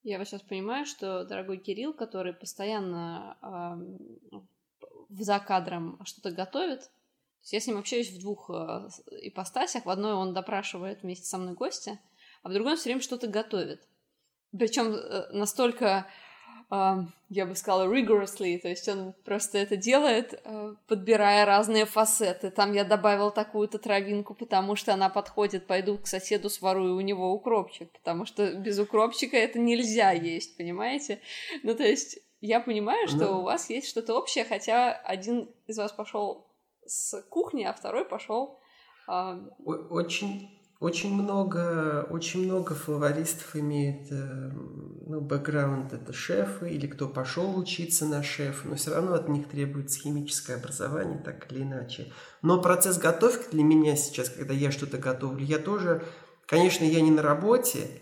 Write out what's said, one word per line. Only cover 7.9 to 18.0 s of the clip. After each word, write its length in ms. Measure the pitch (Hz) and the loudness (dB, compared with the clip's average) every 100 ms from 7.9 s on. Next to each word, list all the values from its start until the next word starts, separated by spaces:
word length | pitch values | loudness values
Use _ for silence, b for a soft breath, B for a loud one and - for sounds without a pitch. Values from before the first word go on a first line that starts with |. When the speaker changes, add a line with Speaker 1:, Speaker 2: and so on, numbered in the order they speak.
| 240 220 | -4 -4
Speaker 1:
в 80 | 185 | -8
двух, 300 | 190 202 - | -10 -10 -8
э, 400 | 170 165 175 202 | -8 -6 -8 -10
с-, 120 | - - - | -18 -20 -16
ипостасях. 640 | - - 190 247 359 247 226 | -12 -10 -6 -2 -2 -4 -4
В 40 | |
одной 240 | 190 208 | -2 0
он 200 | 202 190 | -2 -2
допрашивает 680 | 185 185 202 196 185 190 202 | -4 -4 -4 -4 -8 -10 -8
вместе 220 | 185 180 - | -10 -10 -8
со 120 | 185 | -8
мной 160 | 185 180 | -8 -4
гостя, 440 | 247 - - 208 b b b b | -6 -6 -10 -14 b b b b
а 60 | 185 | -4
в 40 | |
другой 180 | 196 240 | -2 0
он 40 | 320 | 0
всё 80 | 240 | -2
время 120 | 254 | -4
что-то 260 | 262 240 226 | -4 -6 -4
готовит. 600 | 208 214 196 151 156 _ _ _ _ _ _ _ 196 | -4 -2 -4 -4 -8 _ _ _ _ _ _ _ 0
Причём, 360 | 226 247 226 | 0 2 0
э, 340 | 214 - 196 - | -2 -4 -6 -4
настолько, 760 | 202 202 - 247 233 220 190 185 B B B B B - | -2 -2 2 2 4 2 2 -2 B B B B B -6
ам, 440 | 196 190 190 170 - _ | 2 4 2 -2 -10 _
я 160 | 196 185 | -2 -2
бы 100 | 185 | -4
сказала, 300 | - 190 185 | 2 4 4
rigorously, 640 | 247 | 4